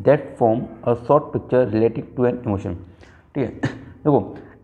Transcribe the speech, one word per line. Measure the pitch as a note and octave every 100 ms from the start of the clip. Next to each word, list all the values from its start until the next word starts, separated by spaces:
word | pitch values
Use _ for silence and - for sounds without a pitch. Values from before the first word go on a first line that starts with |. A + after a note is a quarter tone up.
that | G#2 C#3+ - -
form | A#2 A#2+ G#2 - A#2+
a |
short | A#2 - D3 D3 -
picture | - B2+ A2+
relating | G#2+ A2+ A2+ - -
to | B2
an | A#2+
emotion। | - G2 G2 F2 - - - - _
ठीक | D3
है, | C3+ - - -
देखो | - - D3+ C3 G2 - - -